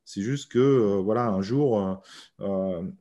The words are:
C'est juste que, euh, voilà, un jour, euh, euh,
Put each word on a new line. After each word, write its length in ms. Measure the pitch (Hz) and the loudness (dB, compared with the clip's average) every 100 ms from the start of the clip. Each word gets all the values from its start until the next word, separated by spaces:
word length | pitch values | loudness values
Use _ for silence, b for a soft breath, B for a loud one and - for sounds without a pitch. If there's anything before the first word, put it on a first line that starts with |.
C'est 180 | - 101 | -12 -8
juste 280 | 104 139 - | -4 -6 -2
que, 80 | 117 | 2
euh, 440 | 135 131 104 98 | 4 4 4 2
voilà, 260 | 95 113 120 | 0 0 0
un 140 | 95 | -2
jour, 380 | 95 135 143 107 | -2 0 2 2
euh, 140 | 95 95 B B B - | 0 -4 B B B -10
euh, 420 | 101 95 95 87 92 - | -6 -4 -2 -4 -8 -10